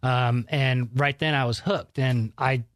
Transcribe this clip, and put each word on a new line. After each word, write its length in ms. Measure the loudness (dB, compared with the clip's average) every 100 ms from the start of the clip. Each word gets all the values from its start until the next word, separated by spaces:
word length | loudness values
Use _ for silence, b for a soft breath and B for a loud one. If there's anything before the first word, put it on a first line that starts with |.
Um, 440 | 2 2 2 0 -2
and 400 | 0 0 0 -2 0
right 220 | -2 0
then 180 | -2 0
I 100 | 0
was 140 | -2
hooked, 400 | -2 -2 -4 -2
and 340 | 0 0 -2 -2
I 260 | 0 0 -4